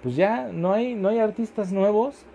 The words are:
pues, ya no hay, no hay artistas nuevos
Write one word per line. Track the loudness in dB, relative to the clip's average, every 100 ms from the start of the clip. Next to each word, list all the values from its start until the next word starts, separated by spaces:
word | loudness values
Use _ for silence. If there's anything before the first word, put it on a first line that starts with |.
pues, | -2 2
ya | 2 2 -4
no | -4 0
hay, | 0 0
no | -2 0
hay | 2
artistas | 0 -2 -6 -4 -4
nuevos | 0 2 2 0 -4 -20